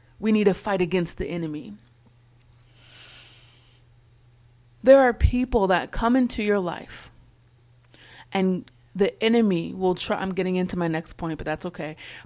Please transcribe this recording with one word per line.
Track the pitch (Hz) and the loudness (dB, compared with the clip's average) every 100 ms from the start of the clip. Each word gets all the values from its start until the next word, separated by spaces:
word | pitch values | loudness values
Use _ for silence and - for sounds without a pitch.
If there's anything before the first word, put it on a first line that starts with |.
| _ - | _ -6
we | 220 | 0
need | 214 | 2
to | 202 | 2
fight | 190 214 196 | 0 -2 -2
against | 175 185 170 - | 0 -2 -2 -4
the | - | -6
enemy." | 170 160 151 208 208 _ _ _ _ _ _ _ _ _ _ - - - - - - - _ _ _ _ _ _ _ _ _ _ _ _ _ | -6 -8 -10 -14 -18 _ _ _ _ _ _ _ _ _ _ -20 -20 -20 -20 -20 -20 -20 _ _ _ _ _ _ _ _ _ _ _ _ _
There | 247 269 | 8 8
are | 254 | 8
people | 240 - 247 254 240 185 | 4 2 2 0 0 2
that | 180 127 | 0 -2
come | - 233 262 | -2 2 2
into | 247 - | 2 -2
your | 208 208 | -2 0
life | 175 - - - - - - _ _ _ _ _ _ - - - - | -2 -8 -14 -18 -20 -20 -20 _ _ _ _ _ _ -20 -20 -20 -6
and | 196 190 185 - _ _ | -2 0 -2 -6 _ _
the | 185 196 - | -2 -2 0
enemy | 226 233 214 170 170 | 2 2 2 0 -4
will | 190 185 | -2 -2
try, | 180 - - | -2 -4 -4
I'm | 190 | -4
getting | 185 185 185 | -4 -2 -2
into | 180 180 | -2 -2
my | 170 | -2
next | 160 - | -4 -6
point, | - 165 156 | -8 -8 -8
but | 156 | -8
that's | 156 | -8
okay. | 175 - 156 156 - - | -8 -10 -12 -12 -18 -18